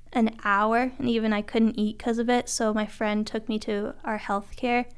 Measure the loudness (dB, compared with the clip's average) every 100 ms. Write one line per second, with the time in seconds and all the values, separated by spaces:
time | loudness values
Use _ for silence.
0 | -4 2 2 2 2 4 4 4 2 0
1 | 0 2 2 0 0 2 2 2 -2 -2
2 | -2 0 2 2 0 -2 0 0 -2 -2
3 | -2 0 -2 -4 -4 -4 -2 -4 -4 -6
4 | -6 -6 -2 -4 -4 -6 0 0 -2